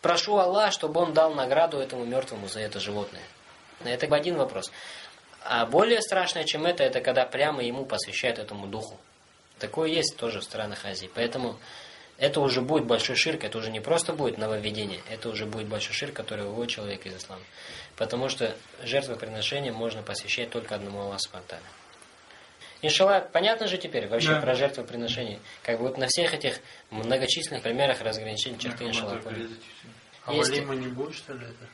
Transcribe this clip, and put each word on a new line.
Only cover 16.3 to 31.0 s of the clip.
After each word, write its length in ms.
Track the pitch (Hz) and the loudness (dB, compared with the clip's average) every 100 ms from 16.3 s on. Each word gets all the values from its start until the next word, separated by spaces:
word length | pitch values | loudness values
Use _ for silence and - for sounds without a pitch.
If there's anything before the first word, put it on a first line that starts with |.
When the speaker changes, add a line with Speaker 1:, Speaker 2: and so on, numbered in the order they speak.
| 107 | -6
Speaker 1:
выводит 280 | 101 110 120 | -4 -4 -4
человека 360 | - 104 98 98 | -4 -4 -6 -8
из 80 | 92 | -12
ислама. 260 | - 95 95 - - - - - | -12 -14 -16 -18 -16 -14 -16 -4
Потому 320 | 113 120 131 | -2 0 -2
что 260 | 131 113 - - - | 0 -2 -2 -14 -12
жертвоприношение 880 | 117 135 135 113 110 110 104 143 135 | 0 0 0 -6 -6 -4 -2 -2 -4
можно 300 | 113 113 110 | -2 -4 -4
посвящать 480 | 104 101 - - 117 | -8 -8 -4 -4 -2
только 240 | 117 - | -6 -4
одному 260 | 104 101 101 | -6 -6 -6
Аллаху 200 | 101 98 | -6 -6
субхану 240 | - 90 | -8 -8
ва 40 | 90 | -12
тааля. 160 | 85 - - - - - - - - - - - - | -14 -14 -20 -20 -20 -20 -20 -20 -20 -20 -20 -20 -4
Иншаллах, 500 | 156 151 190 196 185 | 2 6 8 6 4
понятно 360 | 170 196 226 214 | 2 4 2 0
же 100 | 185 | -2
теперь 300 | - 123 104 | -2 -2 0
вообще 280 | 117 156 | 2 4
Speaker 2:
Да. 60 | 151 | 4
Speaker 1:
про 140 | 143 | 4
жертвоприношение? 840 | 127 139 - - 120 117 120 117 104 - - | 4 2 0 -8 -6 -4 -4 -4 -8 -14 -10
Как 160 | - 113 | -2 0
бы 100 | 127 | 0
вот 100 | 131 | 0
на 80 | 127 | 0
всех 260 | 170 165 | 2 2
этих 260 | - 135 - - - - | 2 -2 -4 -10 -20 -12
многочисленных 720 | 110 113 131 131 - 156 131 | -6 0 2 2 0 -2 -4
примерах 380 | 117 120 139 120 | -2 2 4 2
разграничения 560 | 110 110 110 110 131 117 | 0 -4 -6 -4 -4 -4
черты, 260 | 123 117 | -6 -6
Speaker 3:
Информацию 60 | 120 | -2
Speaker 1:
иншаллах, 320 | 107 107 113 | -2 -2 -6
поняли? 180 | 113 110 | -6 -8
Speaker 3:
порезать 160 | 113 113 | -8 -10
и 40 | |
всё. 260 | - - 117 - - - - | -16 -20 -20 -20 -20 -16 -2
Speaker 2:
А 60 | |
Speaker 1:
Есть. 160 | 147 131 | 2 2
Speaker 2:
валима 240 | 143 139 | 2 -2
не 120 | 135 127 | -4 -4
будет, 260 | 123 | -4